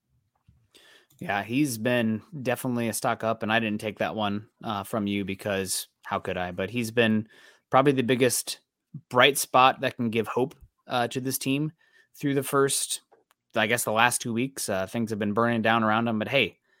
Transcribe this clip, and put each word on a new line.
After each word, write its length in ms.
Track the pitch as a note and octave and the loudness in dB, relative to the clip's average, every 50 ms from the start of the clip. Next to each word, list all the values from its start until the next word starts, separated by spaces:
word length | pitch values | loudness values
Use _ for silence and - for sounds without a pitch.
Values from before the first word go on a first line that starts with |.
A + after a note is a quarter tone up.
| _ _ _ _ _ _ _ _ _ _ _ _ _ _ _ - _ - - - _ _ _ _ | _ _ _ _ _ _ _ _ _ _ _ _ _ _ _ -20 _ -20 -20 -20 _ _ _ _
Yeah, 240 | - - G3 G2+ G2 | -6 -4 -2 -2 -2
he's 360 | G#2 A#2+ C3+ D3+ C#3+ A#2+ A2 | -2 0 0 0 0 -2 -2
been 440 | G#2+ B2 B2 B2 A#2 A2 A2 G#2+ - _ - D3+ B2 | -2 0 2 2 2 0 -2 -2 -6 _ -14 -8 -4
definitely 460 | B2 A#2+ - - C3+ B2 A#2+ A#2 A2+ | -4 -4 -2 -2 -4 -2 -2 -2 -2
a 40 | G#2 | -4
stock 320 | - - C3 A#2 - - | -2 -2 -4 -4 -2 -2
up, 180 | A2 A2+ - - | -4 -2 -2 -2
and 100 | G#2 A2 | 0 0
I 60 | A#2 | 2
didn't 220 | A2+ G#2+ G#2 G#2+ | 2 0 -2 -4
take 180 | A2+ G#2+ G2+ - | -4 -6 -4 -4
that 160 | A2 F2+ E2 | -4 -4 -2
one, 320 | A2 G#2+ G2+ G2+ G#2 G#2+ - _ _ - | -2 -2 -2 -2 -4 -8 -10 _ _ -8
uh, 220 | A2+ G#2+ G2 G2 | -6 -6 -6 -6
from 220 | - - A2+ G2+ | -6 -4 -4 -2
you 180 | G2+ G2+ G2+ G2+ | -2 -2 -2 -4
because 640 | F#2 G2 G2 - G#2+ G2 F#2+ F#2+ F#2 - - - - _ _ _ | -4 -6 -6 -4 -4 -2 -2 -2 -2 -4 -6 -8 -10 _ _ _
how 160 | - G2+ F#2+ | -6 -6 -4
could 160 | - G2+ F#2 | -4 -4 -4
I? 160 | F2+ F2+ F2+ F2+ | -4 -6 -6 -6
But 180 | F2+ F#2+ F#2+ | -6 -6 -4
he's 220 | A2 B2 A#2 A2 A2 | -4 -4 -6 -2 0
been 340 | A#2+ A#2 A2 A2 G#2+ G#2+ - - - - - _ _ _ _ | 2 2 4 4 2 0 -4 -12 -20 -20 -20 _ _ _ _
probably 220 | - C3 C3+ D3 C#3 | 2 4 6 6 4
the 100 | B2+ B2 | 2 2
biggest 580 | A2+ C3+ A#2 C3 B2 - - - - - - _ _ _ _ _ _ _ - - _ | 2 2 2 4 2 2 0 -4 -6 -10 -14 _ _ _ _ _ _ _ -20 -18 _
bright 260 | - B2 B2+ C#3+ C3+ | 4 6 6 6 6
spot 440 | - - - - C3 B2+ C3 A#2+ - | 2 -4 2 6 6 6 6 6 2
that 160 | C3+ B2+ - | -2 -4 -2
can 140 | - B2 A#2 | -2 -2 0
give 180 | G#2+ A#2 G#2+ - | 0 0 -2 0
hope, 260 | - B2 B2 C3+ - - - - _ _ _ | 0 0 0 0 -2 -12 -20 -20 _ _ _
uh, 220 | - - B2+ A#2+ A#2 | -6 -2 -2 -2 -2
to 120 | - C3 | -2 -4
this 160 | B2+ C3 C3 | -4 -4 -6
team 360 | - - C#3 C3+ C#3 D3+ D#3 - _ _ _ _ _ _ _ _ | -4 -2 -2 0 0 0 -4 -6 _ _ _ _ _ _ _ _
through 180 | - - C#3+ C3+ | -6 -4 0 0
the 80 | C#3 C3 | 0 -2
first, 600 | - - C#3 C#3 C#3 C3+ - - - - - - _ _ _ _ _ _ _ _ _ _ | 0 2 2 2 2 2 -2 -4 -4 -8 -10 -12 _ _ _ _ _ _ _ _ _ _
I 100 | A2+ A2 | 0 2
guess, 180 | G#2+ A#2+ A#2+ - | 2 2 0 0
the 80 | A#2+ G#2+ | 0 2
last 280 | A2 A#2 B2 A#2+ - | 4 4 4 4 0
two 120 | - B2+ A2 | -4 -4 -2
weeks. 360 | A2+ B2+ C3+ - - - - | -2 -2 -4 -6 -8 -6 -4
Uh, 180 | G#2 F#2+ F#2+ | -4 -4 -4
things 240 | F#2+ - A#2+ A2+ G#2 | -4 -4 -4 -4 -4
have 80 | A2+ G2+ | -2 -2
been 140 | G#2+ G#2 G#2 | -2 -2 0
burning 280 | A2 A#2 A#2 A#2 A#2 | 2 2 2 2 0
down 220 | G#2+ A2 A2+ A#2 A2+ | 2 2 2 4 4
around 240 | G#2+ G#2+ A2+ A#2 | 2 2 2 0
him, 120 | A#2 A2+ G#2+ | 0 -2 -2
but 100 | G#2+ G#2+ | -4 0
hey, 300 | B2 C#3 A#2 F2+ - _ _ _ _ _ | 2 0 0 0 -2 _ _ _ _ _